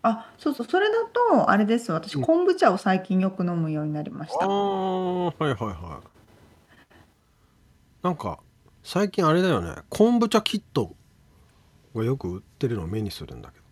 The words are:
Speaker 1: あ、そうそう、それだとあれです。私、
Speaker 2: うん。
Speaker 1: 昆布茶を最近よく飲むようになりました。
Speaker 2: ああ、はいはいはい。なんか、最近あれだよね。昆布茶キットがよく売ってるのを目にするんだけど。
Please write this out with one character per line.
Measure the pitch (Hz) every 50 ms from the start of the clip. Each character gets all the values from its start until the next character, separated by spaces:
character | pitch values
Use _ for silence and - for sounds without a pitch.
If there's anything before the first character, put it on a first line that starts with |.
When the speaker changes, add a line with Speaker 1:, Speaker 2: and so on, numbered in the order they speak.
| -
Speaker 1:
あ、 | 233 220 220 - - -
そ | - - 302
う | 285
そ | - 240
う、 |
そ | - - 370
れ | 403 427 427
だ | 453 466
と | 466 - 480 480 466 359 240 - -
あ | 196
れ | 202 214
で | 202 226 240
す。 | 233 -
私、 | 165 156 - 196 -
Speaker 2:
う | 143
ん。 | 127
Speaker 1:
昆 | - 320 339 359
布 | 381 359
茶 | 381 359 240
を | 180
最 | 190 - 202 190 190 185
近 | - 185 185
よ | 185 190
く | 190 - 180
飲 | 175 175
む | 170 160 156
よ | 156 151 151
う |
に | 151 151
な | 151 151
り | 151
ま | 156 147 151 165
し | - 160
た。 | 180
Speaker 2:
あ | 190
あ、 | 196 202 202 202 196 190 190 190 185 185 185 180 180 180 180 175
は | - -
い | 160
は | 147
い | 131
は | - 117 107 95 80 85 85 76 - -
い。 | - _ _ _ _ - _ - _ _ _ _ _ _ _ _ _ _ - - _ _ _ _ _ _ _ _ _ _ _ _ _ _ _ _ _ _ _ -
な | -
ん | 175
か、 | - - 98 80 - _ _ _ _ _ _ _ _ _
最 | - - - 208 202
近 | - - 180
あ | 156 156
れ | 175
だ | 185 185
よ | 156 104 -
ね。 | - - - - _
昆 | - - 208 226 240 240
布 | 233 220
茶 | - 220 214
キ | - - 208
ッ | - _ _
ト | 143 110 82 - _ _ _ _ _ _ _ _ _ _ _ _ _ _ _ _ _ _ _ _
が | 113 110
よ | 117 135 135
く | - 117
売 | 90 95
っ | -
て | _ _ _ - 123
る | 117
の | 104 85
を |
目 | 80 98 110
に | 107 98
す | - - 73
る | - -
ん | 67
だ | - -
け | - _
ど。 | _ _